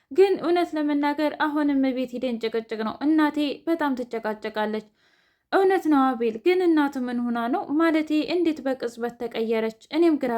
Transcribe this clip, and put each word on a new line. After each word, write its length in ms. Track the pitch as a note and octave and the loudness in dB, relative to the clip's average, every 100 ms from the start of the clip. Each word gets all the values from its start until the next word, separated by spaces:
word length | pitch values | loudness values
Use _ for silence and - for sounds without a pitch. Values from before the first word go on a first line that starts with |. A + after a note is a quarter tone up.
| _ | _
ግን 220 | C4+ G4 F#4+ | 2 4 2
እውነት 340 | D#4 F4 E4 | 0 0 0
ለመናገር 600 | D#4 D4 D4 C#4+ D4 D4+ - | -2 -2 0 0 0 -2 0
አሁንም 440 | D4+ D4 D4 C#4 C4+ | -2 0 0 2 0
ቤት 220 | B3+ B3 | 0 -4
ሂደን 280 | A#3+ B3+ A3+ | -4 -4 -4
ጭቅጭቅ 400 | A3+ A3+ A3+ G#3+ | -4 -6 -6 -6
ነው። 140 | A3 - | -6 -2
እናቴ 360 | C#4+ D#4 G#3 D4 D4 - | 0 2 2 0 -4 -4
በጣም 320 | - E4 D4 B3+ | -4 -2 -2 -2
ትጨቃጨቃለች።» 920 | A#3+ A3+ A3 G#3+ A3 G#3+ G#3+ G#3+ G#3+ _ _ _ _ _ _ | -6 -6 -6 -6 -6 -4 -4 -4 -8 _ _ _ _ _ _
«እውነት 340 | F4+ F#4+ F#4+ D#4 | 2 4 2 2
ነው 160 | C#4+ | 2
አቤል። 340 | C4 A#3+ A#3 A3+ | 2 2 -2 0
ግን 200 | E4+ F#4 | 0 2
እናት 340 | F4+ D#4 C#4+ C4+ | 4 4 2 -2
ምን 180 | B3 A#3+ | -4 -4
ሆና 200 | A#3+ A#3 A#3 | -2 -2 -2
ነው? 160 | E4+ - D4 | -2 -2 2
ማለቴ 360 | E4 D#4 D#4 D4+ C#4+ | 2 2 0 -2 0
እንዴት 300 | F4 E4 D4+ | 0 0 0
በቅጽበት 540 | C4 C4 A#3+ A#3 A#3 A#3 | -2 -4 -4 -6 -8 -6
ተቀየረች? 640 | A#3 A3+ A3+ A3+ A3+ A3 - | -8 -4 -2 0 -2 -6 -6
እኔም 260 | D4+ E4+ D4 | 2 4 4
ግራ 160 | C4 | 0